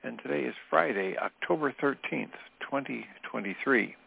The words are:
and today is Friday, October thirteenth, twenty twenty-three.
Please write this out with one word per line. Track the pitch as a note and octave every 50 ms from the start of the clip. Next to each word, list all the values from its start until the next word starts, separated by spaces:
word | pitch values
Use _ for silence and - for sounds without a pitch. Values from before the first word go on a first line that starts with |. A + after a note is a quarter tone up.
and | - C3 A#2 A2+
today | - D3+ D3 D3
is | C3 B2 - - - -
Friday, | - D#3 E3+ D3+ B2 - - - - -
October | - - _ _ - - F3 D#3+ D3+ C#3 B2 -
thirteenth, | - C#3 C3 - - - D#3+ - - - - - - - _ _
twenty | - - - C#3 C3+ - B2+ A#2 A2+ - - - - -
twenty-three. | - A#2+ G#2 G2 G2 - - C3+ C3+ A2+ G2 F#2+ - - -